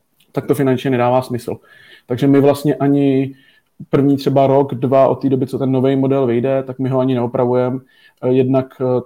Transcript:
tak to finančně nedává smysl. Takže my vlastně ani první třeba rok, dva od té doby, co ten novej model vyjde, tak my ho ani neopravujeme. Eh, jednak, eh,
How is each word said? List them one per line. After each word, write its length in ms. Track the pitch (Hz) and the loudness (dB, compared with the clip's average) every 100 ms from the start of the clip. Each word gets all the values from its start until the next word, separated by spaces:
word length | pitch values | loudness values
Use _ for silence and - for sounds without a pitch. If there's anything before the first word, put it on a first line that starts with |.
| _ _ _ | _ _ _
tak 140 | - - | -10 -4
to 100 | 135 | 0
finančně 360 | 139 127 139 | 0 0 -2
nedává 300 | 127 120 127 | 0 0 0
smysl. 360 | 123 120 - 87 _ - - - - | -2 -8 -8 -12 _ -20 -20 -20 -10
Takže 220 | 120 139 | -2 2
my 120 | 139 | 4
vlastně 340 | 139 139 151 143 | 4 2 -2 -2
ani 600 | 139 143 139 135 135 135 _ _ _ _ - | 0 2 2 0 -2 -8 _ _ _ _ -4
první 280 | 147 139 139 | 0 2 0
třeba 300 | 143 139 135 | 0 2 4
rok, 280 | 135 139 120 | 4 2 -2
dva 320 | 127 135 135 | 0 4 4
od 80 | 131 | 2
té 140 | 139 | -2
doby, 180 | 131 131 | -2 -2
co 100 | 120 | -4
ten 140 | 131 | -2
novej 240 | 131 131 135 | 0 0 0
model 300 | 135 135 135 | 0 0 0
vyjde, 360 | 117 127 135 | 0 0 -2
tak 160 | 135 127 | -4 -6
my 100 | 131 | -4
ho 100 | 131 | -2
ani 140 | 131 | 0
neopravujeme. 680 | 127 120 - 123 123 127 127 127 _ _ _ | -2 -2 -2 0 0 0 -4 -10 _ _ _
Eh, 60 | 131 | -2
jednak, 440 | 131 127 135 131 - | 0 2 0 -2 -6
eh, 200 | 131 127 | -2 -2